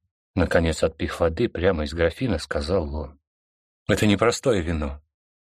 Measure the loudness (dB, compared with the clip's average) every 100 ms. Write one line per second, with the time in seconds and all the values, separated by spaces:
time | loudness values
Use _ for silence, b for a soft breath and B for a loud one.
0 | _ _ _ -2 2 4 2 0 -2 -2
1 | -6 -2 -2 0 -2 0 0 0 -2 0
2 | -2 0 -4 -4 -4 -6 -2 -2 -2 -6
3 | -10 -16 _ _ _ _ _ _ -2 2
4 | 4 4 2 2 0 0 0 -2 -4 -8
5 | _ _ _ _